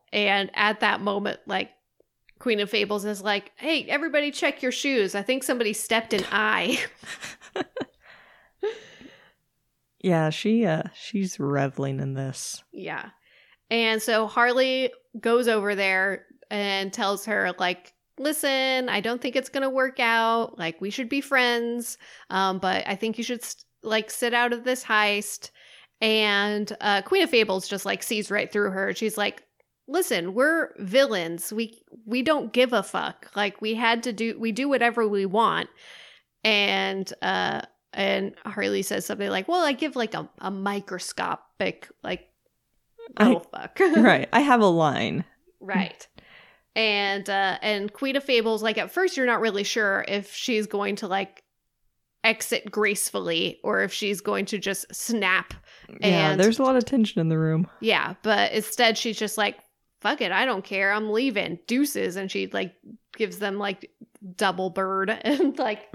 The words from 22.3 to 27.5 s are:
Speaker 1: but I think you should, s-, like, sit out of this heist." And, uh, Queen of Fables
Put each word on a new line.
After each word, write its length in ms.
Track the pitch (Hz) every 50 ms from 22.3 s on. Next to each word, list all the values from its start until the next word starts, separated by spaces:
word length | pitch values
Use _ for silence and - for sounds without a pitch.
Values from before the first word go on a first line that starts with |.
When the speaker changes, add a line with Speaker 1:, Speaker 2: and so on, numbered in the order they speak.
| 185 190 190 190 185 185
Speaker 1:
but 280 | 190 185 190 190 -
I 100 | - 196
think 200 | - 226 220 214
you 80 | - 226
should, 160 | - 247 226
s-, 240 | - - - - - _ _ _
like, 280 | - 220 220 220 214 -
sit 240 | - - 247 233 240
out 180 | 240 240 240
of 120 | 240 233 233
this 200 | 254 254 254 -
heist." 640 | - 220 214 208 208 208 202 202 - - - - - _ _ - - - - - _ _ -
And, 760 | 220 220 220 220 214 208 202 202 202 208 208 208 208 - 208 -
uh, 180 | - 208 202 196
Queen 220 | 196 - 381 392
of 80 | 330 320
Fables 360 | 254 226 220 208